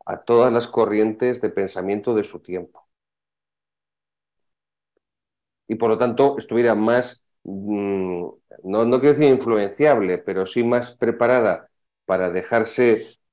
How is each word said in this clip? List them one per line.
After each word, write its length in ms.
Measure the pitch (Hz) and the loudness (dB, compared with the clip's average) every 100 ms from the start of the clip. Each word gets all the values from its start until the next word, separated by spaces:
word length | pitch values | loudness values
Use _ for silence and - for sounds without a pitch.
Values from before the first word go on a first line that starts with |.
a 200 | - 98 | -12 -8
todas 280 | - 117 123 | 2 4 4
las 160 | 117 117 | 2 0
corrientes 720 | - 107 107 110 110 123 123 | 0 2 2 0 0 -2 -2
de 100 | 104 | -4
pensamiento 680 | 98 95 92 95 104 113 110 | -4 -6 -6 -6 -4 -2 -2
de 80 | |
su 160 | 98 87 | -2 -8
tiempo. 480 | - 90 87 _ _ _ _ _ _ _ _ _ _ _ _ _ _ _ _ _ _ _ _ _ _ _ _ _ _ _ _ _ - | -12 -12 -12 _ _ _ _ _ _ _ _ _ _ _ _ _ _ _ _ _ _ _ _ _ _ _ _ _ _ _ _ _ -10
Y 80 | 113 | -2
por 160 | 113 | -2
lo 60 | 110 | 0
tanto 400 | 120 120 139 139 | 0 2 0 0
estuviera 340 | - 113 120 | -4 0 2
más, 540 | 107 110 120 123 - _ _ | 2 2 0 -2 -10 _ _
mm, 840 | - 98 104 104 101 98 92 87 87 - _ - | -14 -12 -6 -4 -4 -4 -4 -6 -10 -14 _ -14
no, 220 | 92 104 117 | -4 -2 2
no 140 | 127 | 2
quiero 140 | 143 | 4
decir 160 | 147 147 | 4 4
influenciable, 880 | 131 117 110 101 - 151 123 95 87 | 4 2 -2 -2 0 2 2 0 -4
pero 300 | - 95 95 | -4 -4 -4
sí 160 | 120 | -2
más 320 | 117 120 120 - | 0 0 -2 -4
preparada 760 | 113 117 120 127 107 85 - _ _ _ - | -4 0 2 2 2 -2 -8 _ _ _ -4
para 260 | 92 92 | -2 -2
dejarse, 760 | 90 - 117 110 - 120 110 - - _ | -4 -2 -2 0 2 2 2 -2 -20 _